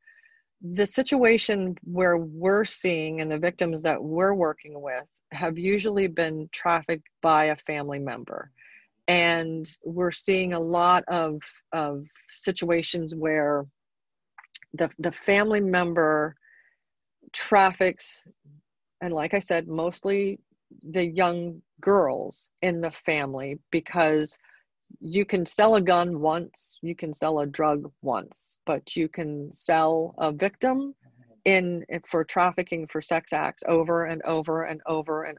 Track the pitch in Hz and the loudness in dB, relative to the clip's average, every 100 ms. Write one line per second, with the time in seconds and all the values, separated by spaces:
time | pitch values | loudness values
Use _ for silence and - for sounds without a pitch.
0 | _ _ _ _ _ _ 175 180 202 - | _ _ _ _ _ _ -8 -2 0 0
1 | 262 277 233 226 - 202 185 175 170 180 | 0 4 6 4 2 0 -2 -6 -6 0
2 | 180 170 160 156 185 202 208 - 185 165 | 2 2 -2 -2 2 2 0 -2 -2 0
3 | 160 160 156 151 175 180 175 160 160 147 | -2 -4 -4 -2 -2 0 -2 0 0 0
4 | 151 165 190 196 160 - 151 147 139 127 | -2 0 2 2 0 -2 -12 -12 -8 -8
5 | 147 _ _ 143 170 165 185 208 214 202 | -10 _ _ -6 -4 -2 0 0 0 0
6 | 190 160 160 156 156 - 175 165 160 160 | 0 0 -2 -4 -8 -4 0 0 0 -6
7 | - _ 160 156 156 151 - 151 143 139 | -6 _ 4 6 4 0 -4 -6 -6 -6
8 | 139 117 - - - _ - - _ _ | -8 -8 -10 -12 -12 _ -20 -20 _ _
9 | - 175 170 165 165 160 160 - - 170 | 0 2 4 2 -2 -6 -10 -12 -8 -2
10 | 175 - - 190 185 170 165 175 175 180 | -2 -2 0 0 0 -2 0 4 6 4
11 | - 170 160 151 - - _ 160 147 143 | 4 0 0 -4 -10 -20 _ -4 -4 -6
12 | 151 _ _ - - 185 170 170 165 175 | -10 _ _ -6 -4 -2 0 0 0 -4
13 | 160 160 156 156 147 143 139 _ _ _ | -4 -4 0 2 2 0 -2 _ _ _
14 | _ _ _ - _ - - 156 160 - | _ _ _ -20 _ -20 -14 -4 -4 -2
15 | 170 - - 202 214 208 196 180 175 170 | -6 -2 2 4 4 2 2 2 2 2
16 | 156 156 151 - _ _ _ _ _ _ | 2 2 0 -6 _ _ _ _ _ _
17 | _ _ _ - - 208 190 180 185 - | _ _ _ -10 2 6 6 4 0 0
18 | - - - _ 147 147 _ _ _ _ | -10 -12 -18 _ _ -20 _ _ _ _
19 | 180 160 156 202 - 170 170 160 170 - | -6 -4 0 -2 0 -2 0 -4 -4 -4
20 | 196 202 196 202 _ _ _ - 156 180 | -2 0 -2 -6 _ _ _ -20 -6 -2
21 | 170 170 180 175 170 165 _ _ 196 202 | -2 2 2 2 -6 -10 _ _ 4 4
22 | 147 120 98 - - _ 180 170 165 - | 4 0 -6 -12 -18 _ -2 0 -4 -4
23 | - 151 139 135 139 143 _ 165 - 175 | -2 -2 -2 -6 -8 -10 _ -4 -2 2
24 | 156 156 151 - _ _ _ _ _ - | 4 4 0 -8 _ _ _ _ _ -16
25 | 160 185 202 190 170 - 214 214 180 175 | -4 -2 0 0 0 4 6 6 6 4
26 | 175 160 156 165 - - - - 165 165 | 2 0 0 0 -6 -12 -16 -12 -10 -8
27 | 160 151 156 156 143 139 151 147 147 - | -10 -4 -2 0 -2 0 0 0 -4 -8
28 | 139 110 - - - - - 143 - 170 | -4 -4 -6 -14 -16 -10 -4 -4 -4 -4
29 | 156 - 151 147 143 - - 160 160 160 | -4 -4 -8 -8 -10 -8 0 4 4 2
30 | 165 - 156 147 196 - 262 262 277 - | -2 -2 -4 0 -2 0 0 0 -4 -12
31 | _ _ _ _ 190 190 180 175 - 170 | _ _ _ _ 2 4 2 -4 -8 -12
32 | - 165 160 185 180 175 180 165 156 156 | -2 -2 0 2 2 0 -4 -8 -6 -8
33 | - 170 - 156 151 - - 165 165 170 | -2 -2 -2 -4 -4 -4 0 2 2 0
34 | 165 165 - 160 156 160 160 156 - 160 | -2 -4 -2 -2 -2 -4 -4 -8 -4 -4
35 | 151 156 156 | -4 -6 -6